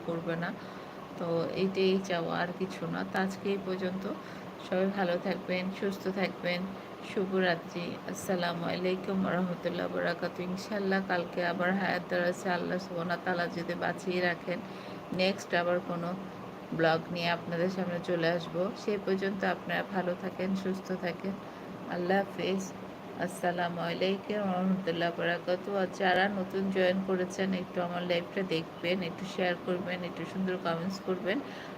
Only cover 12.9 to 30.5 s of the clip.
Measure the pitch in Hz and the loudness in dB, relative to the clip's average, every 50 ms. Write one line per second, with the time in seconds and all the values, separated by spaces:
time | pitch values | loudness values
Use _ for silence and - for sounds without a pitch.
12.9 | 180 170 170 180 175 170 - 185 180 175 175 170 - 170 170 180 175 175 175 175 | -4 -4 -2 -2 -2 -2 0 0 0 0 0 0 -2 -4 -4 -4 -2 -2 0 -2
13.9 | 175 - - 190 180 180 180 175 170 165 - 185 175 - - - - - - - | -2 -2 -2 0 2 2 2 2 2 0 -2 -4 -4 -4 -4 -8 -10 -10 -10 -10
14.9 | - - - - - 180 185 190 202 196 - - 185 175 175 175 180 180 180 - | -10 -10 -8 -4 0 2 4 4 4 2 0 2 2 4 4 4 2 2 2 0
15.9 | 175 170 170 175 185 190 - - - - - - - - - - 160 160 165 160 | -2 -2 -2 -2 -4 -4 -6 -8 -10 -10 -10 -10 -12 -12 -8 -4 2 4 6 6
16.9 | 160 165 165 - 175 175 170 170 175 170 - - 170 170 175 190 190 190 180 175 | 6 4 2 -2 -2 0 2 2 2 0 0 -2 0 2 2 2 2 0 0 -2
17.9 | 175 170 - - 175 170 165 165 175 175 165 160 160 170 185 208 - - - 220 | -2 -2 0 0 2 4 4 4 4 2 0 -2 0 0 0 0 -2 -2 -2 0
18.9 | 208 202 202 190 190 190 196 196 196 190 190 185 180 180 - 180 170 175 175 190 | 0 0 2 2 2 2 2 0 0 2 2 2 2 0 -2 -2 -2 -2 -2 0
19.9 | 196 185 180 175 180 - 190 185 - - 185 196 190 190 - 185 190 190 - - | 0 0 0 0 0 -2 -4 -4 -2 -2 0 0 0 0 0 -2 -2 -2 -4 -4
20.9 | 185 180 185 175 170 - - 196 190 - - - - - - - - - - - | -4 -2 -2 -2 -4 -2 -4 -4 -4 -6 -8 -10 -12 -12 -10 -10 -10 -10 -6 -4
21.9 | 180 180 175 175 190 196 196 190 - 175 175 180 190 196 190 - - - - - | -4 -2 2 4 4 4 4 2 -2 -2 0 0 0 0 -2 -4 -8 -10 -10 -12
22.9 | - - - - - - 175 180 - - - 175 175 180 175 175 175 170 165 170 | -12 -12 -12 -10 -6 -4 -4 -4 -2 0 0 0 2 2 0 0 0 0 -2 -2
23.9 | 170 - 185 190 196 190 - - 208 214 202 190 180 185 185 190 190 190 - 170 | 0 2 2 2 2 2 0 -2 0 0 2 2 2 4 4 4 4 4 2 0
24.9 | 165 170 170 170 170 175 170 170 175 170 - 175 180 180 185 202 202 196 185 180 | 2 2 2 2 2 2 2 2 2 2 0 0 0 0 0 0 0 2 2 0
25.9 | - - 196 185 180 180 190 208 202 190 185 190 - 196 196 196 190 190 185 180 | 0 2 4 4 6 6 6 4 2 0 -2 -2 0 0 0 2 4 6 6 6
26.9 | 185 190 190 190 185 180 180 185 - - 185 190 190 180 185 - - 180 175 175 | 4 4 2 2 2 2 2 0 0 0 2 2 2 0 -2 -2 -2 -2 -2 0
27.9 | 175 175 180 180 175 170 175 - - 196 190 185 170 160 165 - - - - 175 | -2 -2 0 2 2 2 0 0 -2 -2 0 2 0 0 0 -2 -6 -2 0 2
28.9 | 185 196 175 165 165 - 190 - - - 185 180 175 175 - 185 180 180 185 175 | 2 2 0 -2 -4 -6 -6 -4 0 2 2 2 2 0 0 0 0 0 0 -2
29.9 | 180 180 180 170 - 165 165 - - 190 190 185 | -2 -2 -4 -4 -6 -6 -6 -4 -2 0 0 2